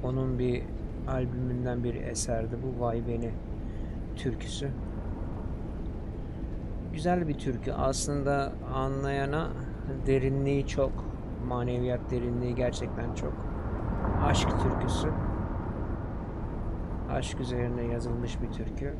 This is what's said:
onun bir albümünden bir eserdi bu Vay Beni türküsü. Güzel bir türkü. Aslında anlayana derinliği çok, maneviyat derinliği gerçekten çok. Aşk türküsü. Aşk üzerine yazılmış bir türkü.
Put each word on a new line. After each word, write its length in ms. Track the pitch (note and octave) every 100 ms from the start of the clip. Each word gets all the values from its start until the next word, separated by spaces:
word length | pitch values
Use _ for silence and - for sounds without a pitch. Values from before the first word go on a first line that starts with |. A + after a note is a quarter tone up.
onun 360 | B2+ C3 C3 B2+
bir 240 | B2+ B2 B2 - - - -
albümünden 760 | C3 B2 B2 B2+ B2 B2 B2
bir 120 | A#2+ A#2
eserdi 600 | B2+ B2 - A#2 A2 A#2
bu 200 | C3 B2
Vay 200 | A#2+ A#2 A#2
Beni 240 | A#2 A#2 A2 - - - - - - - -
türküsü. 540 | C#3+ A2+ - - C#3 C3 - - - - - - - - - - - - - - - - - - - - -
Güzel 340 | D#3+ E3 F3+ D#3+
bir 100 | C#3
türkü. 340 | C#3+ A#2+ -
Aslında 840 | - C3+ C3+ - C#3+ C#3 C#3 C#3 C3+ B2
anlayana 760 | C3 C3+ C3+ C#3 C#3 C#3 D3 E3 - - - - C3+ -
derinliği 600 | C3+ C3 C3+ C#3 C#3 C3+
çok, 240 | - C3+ - - - - - B2
maneviyat 640 | B2 B2 B2 B2 B2 -
derinliği 440 | B2+ A#2+ A#2+ B2 A#2+
gerçekten 580 | B2 - A#2 A2+ A2+
çok. 200 | G#2 - - - - - - - - - -
Aşk 260 | - - -
türküsü. 600 | - - - C3 - D3+ D#3 - - - - - - - - - - - - - - - - - - -
Aşk 280 | C3+ B2+ -
üzerine 440 | B2+ B2 A#2+ A#2+
yazılmış 580 | A#2+ A#2 A#2+ A#2 A#2+ -
bir 100 | A#2
türkü. 420 | G#2+ A2 - C#3 C#3+